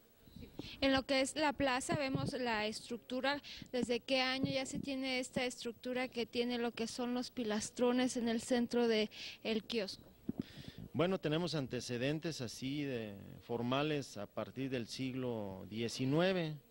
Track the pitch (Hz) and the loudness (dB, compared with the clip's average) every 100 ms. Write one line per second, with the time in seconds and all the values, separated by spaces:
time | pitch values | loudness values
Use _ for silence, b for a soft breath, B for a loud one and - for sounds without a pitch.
0 | - _ - - - - B B 269 269 | -20 _ -20 -16 -12 -12 B B 2 4
1 | - 269 269 285 302 - 277 254 302 320 | 4 2 2 2 0 2 2 2 0 0
2 | 269 269 269 247 240 214 214 220 - 240 | 0 0 0 0 0 2 0 -4 -8 -8
3 | - 254 262 285 B B B 247 220 233 | -4 0 0 0 B B B -2 0 0
4 | - 262 254 262 277 269 262 277 277 262 | 2 2 4 2 2 0 -2 -4 -4 -2
5 | 269 254 254 269 254 - 240 220 254 247 | 0 0 -2 -2 -2 -2 -8 -6 -4 -2
6 | 254 240 220 247 240 247 233 - 226 - | -2 -2 -2 0 0 0 0 0 -4 -2
7 | 247 247 247 - 220 214 - - 240 254 | -2 -2 -2 -2 0 0 -2 2 4 6
8 | 254 254 233 226 - 240 240 240 233 214 | 4 2 2 0 2 2 4 4 4 4
9 | 214 B B B - 220 - 233 196 - | 2 B B B -2 -2 0 -2 -2 -6
10 | - - - - B B B B - 123 | -16 -8 -6 -6 B B B B -4 2
11 | 175 190 156 156 175 156 127 123 - 120 | 4 4 2 2 2 0 -2 -4 -2 0
12 | 131 156 165 147 117 - 131 147 139 120 | 0 0 -2 -4 -6 -4 -4 -2 -2 -2
13 | 107 98 92 90 - 117 120 135 151 147 | -4 -8 -12 -14 -4 0 2 2 2 0
14 | 123 101 101 - 101 123 135 127 110 - | -4 -8 -8 -6 -6 -4 -2 -2 -4 -4
15 | 131 127 127 113 98 95 92 110 113 - | -4 -2 -2 -2 -4 -8 -8 -4 -2 0
16 | 131 151 185 185 156 147 - | 2 4 4 2 -2 -6 -12